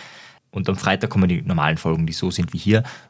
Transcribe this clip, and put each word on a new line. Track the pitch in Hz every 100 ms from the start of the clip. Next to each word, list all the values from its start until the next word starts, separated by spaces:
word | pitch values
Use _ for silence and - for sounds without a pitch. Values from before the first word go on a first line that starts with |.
| - - - - _
Und | 98 92
am | 92
Freitag | 101 95 -
kommen | 101 92
die | 87
normalen | - 85 76 80
Folgen, | 82 82 80
die |
so | 80 92
sind | 87 85
wie | 82
hier, | 101 110 120 - -